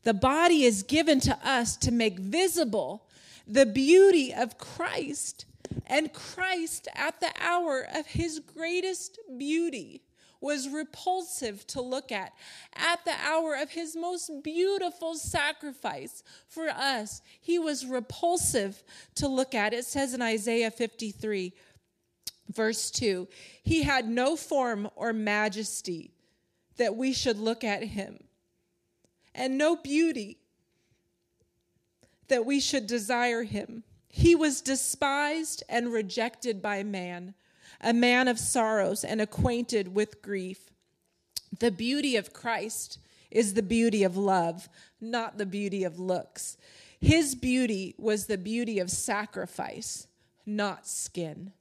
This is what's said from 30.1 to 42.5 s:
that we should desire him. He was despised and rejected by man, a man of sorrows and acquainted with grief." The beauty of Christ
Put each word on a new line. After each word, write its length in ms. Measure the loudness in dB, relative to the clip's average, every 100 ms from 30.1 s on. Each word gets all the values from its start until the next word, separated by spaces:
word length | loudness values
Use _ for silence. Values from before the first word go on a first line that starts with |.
| 0 -8 -14 _ _ _ _ _ _ _ _ _ _ _ _ _ _ _ _ _ _ _
that 160 | 2
we 160 | 4 2
should 260 | 2 0 0
desire 580 | -4 0 0 2 0
him. 380 | -2 -6 -6 -12 -18 _ _
He 240 | 6 8
was 260 | 8 6 0
despised 1040 | -2 -2 -2 0 0 2 0 -2 -4 -8 -4
and 200 | -2 0
rejected 680 | -2 -2 -2 -4 -4 -6 -4
by 220 | -4 -4
man, 520 | -4 -6 -6 -10 -14 -18 _ _ -20 -4
a 120 | 2
man 360 | 4 6 6 4
of 100 | 2
sorrows 640 | 0 2 2 2 2 0
and 160 | -2 -2
acquainted 680 | -2 0 0 0 0 -2 0
with 340 | -2 -2 -4
grief." 500 | -6 -6 -6 -12 -18 _ _ _ _ _ _ -14 _ 0
The 140 | 0
beauty 440 | 0 -2 0 2 0
of 160 | -2
Christ 680 | -10 -4